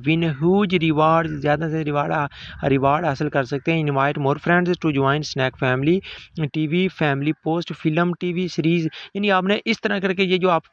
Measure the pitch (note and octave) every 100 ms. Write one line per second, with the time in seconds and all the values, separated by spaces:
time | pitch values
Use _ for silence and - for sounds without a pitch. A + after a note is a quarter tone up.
0 | C3 E3 E3+ C3+ E3 G3 G#3 F3+ D#3+ D3+
1 | D#3 E3 D#3+ D3+ D3 D3+ D#3+ D#3+ D3+ D3
2 | D#3 D#3+ C#3+ - - - D3 C3+ C3+ D3+
3 | E3+ C3+ D3+ C#3+ B2 C#3 - E3 D3 C#3
4 | C#3 D3 C#3 D3 - F3 F3 F3 D#3+ C#3
5 | C3+ D3 D3+ C#3 C3 - C3 B2+ C#3+ F#3
6 | - - - - D3+ D#3 D#3 E3+ F#3 -
7 | D3+ C#3 D3 D#3+ D#3 E3+ E3 D#3 D#3+ D#3
8 | F3 E3+ F3+ E3+ F3+ - D#3+ E3+ D#3+ -
9 | - G3 G3+ F#3+ F#3 G#3+ - A3 G#3+ G3+
10 | F#3 F#3 F#3+ F#3 F#3 E3 -